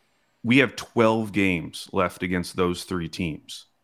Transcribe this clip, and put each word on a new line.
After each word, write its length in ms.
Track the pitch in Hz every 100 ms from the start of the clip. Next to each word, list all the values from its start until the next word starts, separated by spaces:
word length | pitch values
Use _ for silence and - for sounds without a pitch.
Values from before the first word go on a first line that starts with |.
| _ _ _ _
We 140 | 110 127
have 160 | 123 -
twelve 560 | - - 110 113 110
games 580 | 101 98 87 80 - -
left 300 | 95 90 -
against 320 | 92 90 87 -
those 280 | 90 87
three 260 | - 92 80
teams. 560 | - 87 73 - - - _